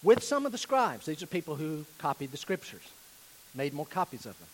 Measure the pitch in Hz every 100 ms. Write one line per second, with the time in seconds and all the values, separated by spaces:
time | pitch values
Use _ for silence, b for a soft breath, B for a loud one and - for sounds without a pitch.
0 | 170 240 - 285 277 240 - 262 226 117
1 | - 156 175 170 160 147 156 151 151 -
2 | 151 139 135 139 - 190 - - - -
3 | - - - - - 127 143 143 151 185
4 | 175 120 113 92 85